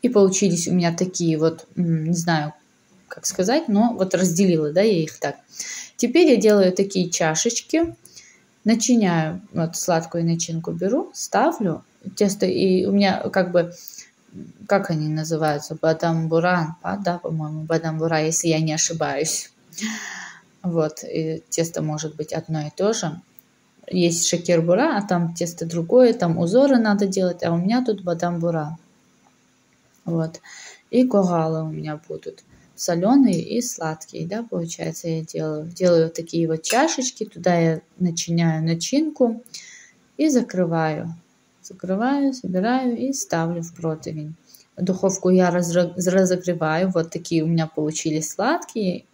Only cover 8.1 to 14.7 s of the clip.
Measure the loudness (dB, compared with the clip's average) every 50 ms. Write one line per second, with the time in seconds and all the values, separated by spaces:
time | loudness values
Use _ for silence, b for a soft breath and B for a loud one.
8.1 | B B B B B B B B _ _ _ 0 2 2 2 2 4 4 4 4
9.1 | 2 2 0 0 -4 -8 -12 -8 -4 -2 -2 -2 -4 -6 -2 0 0 0 0 -2
10.1 | -4 -2 0 0 0 -2 -2 -6 -6 -6 -6 -6 -6 -4 -2 0 0 0 -2 -4
11.1 | -10 -12 -12 -2 0 2 2 2 0 0 -2 -2 -2 -4 -8 _ _ _ _ -14
12.1 | -2 0 2 2 2 0 0 0 2 2 2 4 4 4 2 2 2 4 4 4
13.1 | 2 0 -4 -2 0 0 0 2 2 0 0 0 -4 B B B B B B B
14.1 | B _ _ _ -18 -18 -18 -18 -20 _ -4 0